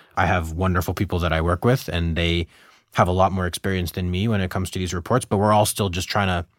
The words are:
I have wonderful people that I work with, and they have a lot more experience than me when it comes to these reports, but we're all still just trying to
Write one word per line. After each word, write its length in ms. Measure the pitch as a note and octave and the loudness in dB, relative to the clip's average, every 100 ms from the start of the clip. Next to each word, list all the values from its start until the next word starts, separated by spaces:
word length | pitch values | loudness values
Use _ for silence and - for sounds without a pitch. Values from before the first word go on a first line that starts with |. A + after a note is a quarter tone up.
| _ - | _ -2
I 100 | F2+ | 2
have 280 | F#2 E2 | 2 -2
wonderful 380 | D#2+ F#2 F2 E2+ | -2 0 0 -2
people 280 | F#2 G2 F2+ | -2 -2 0
that 120 | E2+ | 0
I 80 | D#2+ | 0
work 240 | E2 F2+ | 0 2
with, 240 | A#2+ C3 - | 2 0 0
and 280 | E2+ E2+ E2 | -4 -2 0
they 320 | E2+ E2+ E2 _ - _ _ | 0 0 -4 _ -20 _ _
have 120 | - F#2 | 0 2
a 60 | |
lot 180 | F#2 F#2 | 4 2
more 160 | F#2+ F2+ | 2 -2
experience 460 | - G2+ F#2+ E2+ | -4 -4 -2 -2
than 180 | - F2+ | -4 -4
me 160 | F2+ A2+ | -2 0
when 140 | G#2 | 0
it 100 | F#2 | -2
comes 220 | - F2+ | -4 -4
to 80 | F#2+ | -4
these 120 | F2+ | -4
reports, 320 | F2+ - B2+ | -6 0 0
but 140 | - G#2 | 0 2
we're 140 | G#2 | 4
all 140 | G#2+ G#2 | 4 2
still 220 | - G2+ | 0 -2
just 200 | F2 F2+ | -2 -2
trying 180 | G#2+ G2 | 0 0
to 200 | F2 E2+ | 0 -4